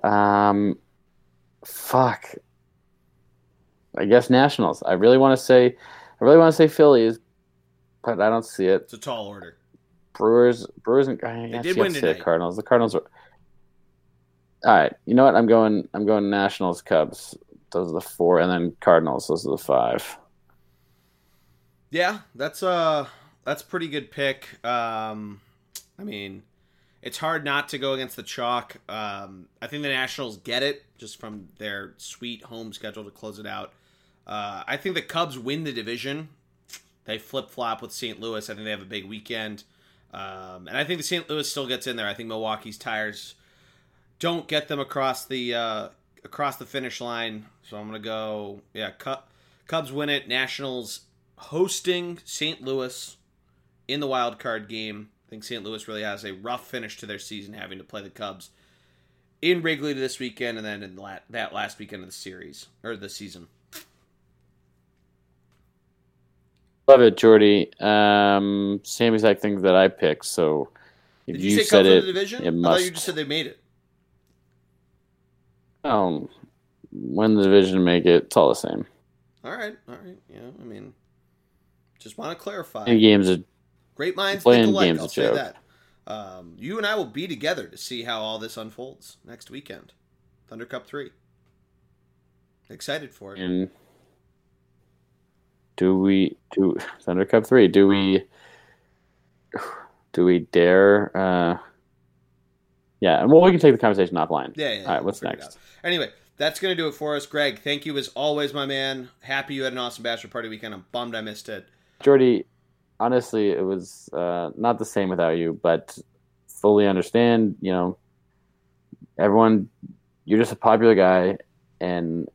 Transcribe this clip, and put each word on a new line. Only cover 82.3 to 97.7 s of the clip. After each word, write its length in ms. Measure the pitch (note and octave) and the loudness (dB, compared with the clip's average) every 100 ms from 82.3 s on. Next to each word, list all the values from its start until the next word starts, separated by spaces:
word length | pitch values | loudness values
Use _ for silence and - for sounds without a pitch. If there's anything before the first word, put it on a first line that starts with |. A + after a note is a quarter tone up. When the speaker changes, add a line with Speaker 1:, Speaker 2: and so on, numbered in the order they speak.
Speaker 2:
clarify. 520 | E3 - G3+ D#3+ A2+ G#2+ | -12 -12 -12 -12 -8 0
Speaker 1:
Any 120 | A2+ | 6
game's 320 | A2 G#2 F#2 | 6 6 4
a 100 | F2+ - _ _ _ _ - | 0 -4 _ _ _ _ -10
Speaker 2:
Great 160 | D#3 F#3 | -8 -4
minds 280 | G3 G3 | -4 0
Speaker 1:
Playing 200 | C#3 A#2+ | 4 6
Speaker 2:
think 80 | A2 | 6
alike, 140 | - F2+ | 2 0
Speaker 1:
games 140 | D#2+ | 0
Speaker 2:
I'll 40 | |
Speaker 1:
is 80 | D#2+ | -4
a 20 | |
Speaker 2:
say 80 | - | -4
Speaker 1:
joke. 100 | B1 | -2
Speaker 2:
that. 220 | - - - _ _ _ _ - | -2 -6 -14 _ _ _ _ -16
Um, 500 | G#2+ G2 F#2 F2 E2 | -14 -14 -20 -20 -16
you 200 | A#2+ A3 | -10 -6
and 80 | G#3 | -4
I 80 | |
will 100 | G#3+ | -4
be 240 | D3 G#2+ F3+ | -6 -8 -10
together 380 | C#3 D3 F3 - | -6 -4 -6 -8
to 100 | - | -14
see 280 | - B2 | -12 -10
how 180 | A#2 A2+ | -8 -6
all 160 | A2 A2 | -6 -8
this 180 | A2 A2+ | -12 -14
unfolds 600 | A2 A2 B2+ - - - - | -16 -14 -18 -18 -20 -20 -20
next 240 | A#2+ - | -20 -20
weekend. 420 | B2 C#3+ - - _ _ _ _ _ _ | -20 -18 -20 -20 _ _ _ _ _ _
Thunder 160 | A2+ | -18
Cup 220 | A#2 C3 - | -14 -14 -14
three. 240 | C#3+ C3+ _ _ _ _ _ _ _ _ _ _ _ _ _ _ _ _ | -16 -16 _ _ _ _ _ _ _ _ _ _ _ _ _ _ _ _
Excited 420 | G#2+ - D3+ C#3+ | -16 -10 -10 -10
for 220 | - G2 G2 | -18 -18 -10
it. 40 | |
Speaker 1:
And 260 | F#2 F2+ F#2+ _ _ _ _ _ _ _ _ _ _ _ _ _ _ _ _ _ _ _ _ - | -4 -4 -4 _ _ _ _ _ _ _ _ _ _ _ _ _ _ _ _ _ _ _ _ 0
do 220 | F#2 F#2+ | 2 4
we, 400 | F#2+ F#2+ F#2+ - _ | 4 4 2 -2 _
do, 260 | - F#2+ - - - | 0 0 0 -8 -12
Thunder 240 | - F2+ G2 | -4 -2 2
Cup 180 | A#2 A2 | 2 4
three, 220 | C3 | 6
do 180 | G2 | 8